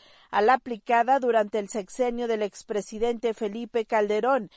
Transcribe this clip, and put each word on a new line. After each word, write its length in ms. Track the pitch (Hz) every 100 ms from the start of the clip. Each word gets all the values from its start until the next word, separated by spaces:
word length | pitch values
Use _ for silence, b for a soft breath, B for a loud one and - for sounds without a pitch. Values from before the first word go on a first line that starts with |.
| b b b
a 100 | 202
la 140 | 208
aplicada 640 | 262 254 226 - 233 233 269
durante 400 | 247 226 208 220
el 100 | 202
sexenio 600 | 226 185 - 247 240 240
del 140 | 220
expresidente 920 | 208 - - 208 - 214 233 233 233
Felipe 500 | 220 214 214 233 240
Calderón, 680 | 220 220 208 214 233 269 202